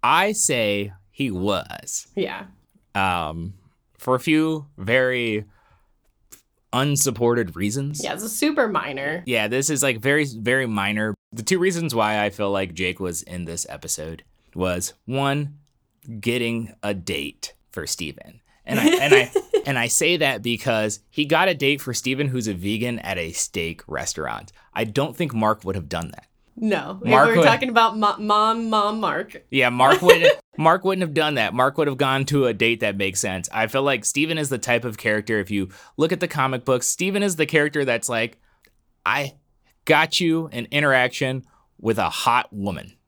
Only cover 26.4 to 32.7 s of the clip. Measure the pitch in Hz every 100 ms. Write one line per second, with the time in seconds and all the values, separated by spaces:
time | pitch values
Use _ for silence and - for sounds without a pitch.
26.4 | _ - 220 185 143 190 - 131 151 226
27.4 | 170 226 262 233 226 220 208 202 214 208
28.4 | 214 226 226 214 208 220 196 147 202 -
29.4 | _ 135 123 123 131 180 175 170 170 170
30.4 | _ - 156 185 190 190 175 151 151 143
31.4 | 107 110 127 135 147 127 139 135 135 143
32.4 | 127 104 113